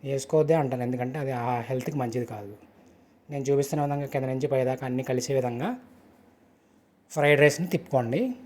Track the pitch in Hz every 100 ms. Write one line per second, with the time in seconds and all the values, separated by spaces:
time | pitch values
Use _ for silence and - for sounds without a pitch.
0 | 139 135 - 156 156 160 139 127 135 127
1 | 123 139 135 127 120 123 117 131 123 147
2 | 123 120 117 110 101 104 - _ - -
3 | _ _ _ 143 135 139 139 156 143 143
4 | 139 139 131 131 127 135 127 127 131 127
5 | 131 127 - 135 123 120 165 254 - -
6 | - _ _ _ _ _ _ _ _ _
7 | _ - 147 147 147 143 180 165 - 135
8 | 117 139 254 247